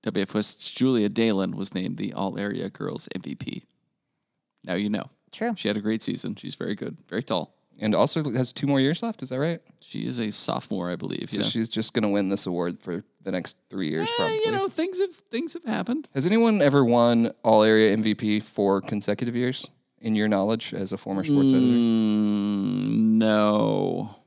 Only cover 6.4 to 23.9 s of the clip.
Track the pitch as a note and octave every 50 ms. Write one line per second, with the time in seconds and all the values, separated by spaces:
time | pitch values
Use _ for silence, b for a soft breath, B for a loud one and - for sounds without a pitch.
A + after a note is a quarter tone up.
6.4 | - - - _ - - G#3 - - - - - _ _ - G#2+ - - A2 F2
7.4 | D2+ _ _ _ _ _ _ - G#2+ G#2+ G#2 E2 A2 C#3 - E3 D3+ C#3+ A2 B2+
8.4 | B2+ - - - - C#3 C#3 C3+ C3 C#3 E3+ - - A#3 G#3+ - C3+ B2+ B2+ C3
9.4 | D3 E3+ E3 - _ _ _ _ - - - - A2 A#2+ B2+ A#2+ A2+ G#2 G#2 -
10.4 | - - - - - - - F#2 F2 F2 F2+ - - G1+ - - - - - G2+
11.4 | G#2+ A2+ A2+ A#2 A2 A2+ - G#2+ G#2+ - _ A#2+ G#2+ G#2 G2+ G2+ G2 F#2+ G2 F#2+
12.4 | - F#2+ F2 F2 F2 F2 F2 - - F#2+ E2+ F#2 - _ _ _ _ G2 F#2 F#2
13.4 | F#2 - - _ _ _ - G2 F2+ D2+ D#2 D#2+ G#4+ A4+ A#4 A#4+ - A4+ A4 A4
14.4 | G#4+ A4 A4 G4 G4 F#4+ - - D#4+ G4 F#4 F4+ G4 F4+ E4+ - _ _ - A3+
15.4 | E4+ - - E4+ - B3 A3 - F3 - B3 D#4+ C#4+ _ _ C#3 C3 F3 G#3 A#3
16.4 | A#3 A3+ G#3+ G3+ C#3+ C#3+ C#3 C#3+ C3 A#2 A#2+ A#2+ A#2+ A#2+ A#2+ A#2 A#2 A2+ - _
17.4 | - A#2 A2 G#2+ G#2+ A2 A2 A2 A2 G#2+ G2 A2 G#2+ G#2+ A2 G#2+ A2+ G#2+ G#2 G#2+
18.4 | G#2 - - - G2+ G2 G2 F#2+ - - A2 G#2 - - G#2 - B2 A#2+ A#2+ A#2+
19.4 | B2 B2+ B2 - - - _ _ _ _ _ _ - A2+ A2 G#2+ G#2+ G#2+ G#2 G2
20.4 | G2 G#2+ A2+ A2+ - - - - G2 F#2+ F#2+ - - - - F#3+ E3+ D#3 C#3+ C#3+
21.4 | C#3 C3+ C3 C3 B2+ B2 A#2+ A#2+ A#2 A#2 A2+ A2+ A2 G#2+ G#2+ G#2+ G#2+ G#2 G#2 G#2
22.4 | G2+ G#2 G#2 G2+ G2 G2 G2 G2 G2 G#2+ A2 A2 A2 A2 A2 A2 A2 A2 G#2+ G#2+
23.4 | G#2+ G#2 G#2 G#2+ A2 A2 G#2 G2 G2 F#2